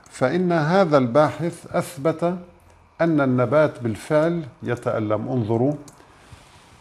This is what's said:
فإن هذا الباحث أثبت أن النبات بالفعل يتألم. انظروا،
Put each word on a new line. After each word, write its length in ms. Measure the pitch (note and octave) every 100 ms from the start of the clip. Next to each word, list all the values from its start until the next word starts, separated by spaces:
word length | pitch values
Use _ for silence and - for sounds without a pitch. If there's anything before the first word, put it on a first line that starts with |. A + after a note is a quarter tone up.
| -
فإن 420 | - B2+ E3+ F3+
هذا 460 | E3+ D3 F#3 F#3 D3
الباحث 760 | B2+ C3+ D3+ - E3+ E3+ - F3
أثبت 640 | E3+ - D3+ D#3+ E3+ F3+ F3+ - _ _ _ -
أن 200 | E3+ D#3
النبات 600 | C3+ B2+ A#2+ D3 D3+ -
بالفعل 600 | A#2 G#2 - D#3 D#3+ E3+ C#3 -
يتألم. 640 | A2 A#2+ A#2+ A2 G#2+ G#2+ A2+
انظروا، 440 | C3 G#2+ A#2 C3 D3+ - - - _ - - - - - -